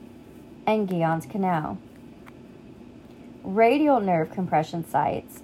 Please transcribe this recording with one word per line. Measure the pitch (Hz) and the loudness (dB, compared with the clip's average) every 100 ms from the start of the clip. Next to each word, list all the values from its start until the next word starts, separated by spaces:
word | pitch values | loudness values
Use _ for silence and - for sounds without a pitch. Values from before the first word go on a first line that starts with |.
| - - - - - - - | -20 -20 -20 -20 -20 -8 -2
and | 214 196 | 0 0
Guyon's | 175 165 165 - | 0 0 -2 -4
Canal. | 202 185 165 - 185 - - - - - - - - - - - - - - - - | -4 -2 -2 -4 -10 -16 -20 -20 -20 -20 -20 -20 -20 -20 -20 -20 -20 -20 -20 -20 -16
Radial | 196 196 233 294 302 254 | -4 4 4 4 4 2
nerve | 196 170 160 | 2 0 0
compression | - 180 160 160 170 165 | -4 0 0 0 -6 -4
sites | 143 147 - - - | -2 0 -4 -8 -18